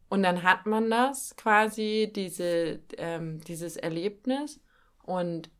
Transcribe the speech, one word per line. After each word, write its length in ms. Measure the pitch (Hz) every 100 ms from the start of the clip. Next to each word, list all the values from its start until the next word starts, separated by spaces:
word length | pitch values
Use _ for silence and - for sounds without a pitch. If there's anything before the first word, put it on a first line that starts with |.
| -
Und 140 | 196
dann 180 | 185 175
hat 240 | 180 180 214
man 240 | 220 226
das 460 | 240 254 269 - -
quasi, 760 | 220 208 214 214 214 220 214 208
diese, 640 | 185 170 175 170 165 160 - -
ähm, 440 | 165 165 165 160
dieses 360 | 160 160 170 -
Erlebnis. 800 | 170 165 196 208 254 269 294 - _ _ _ _
Und 480 | - 185 175 165 - _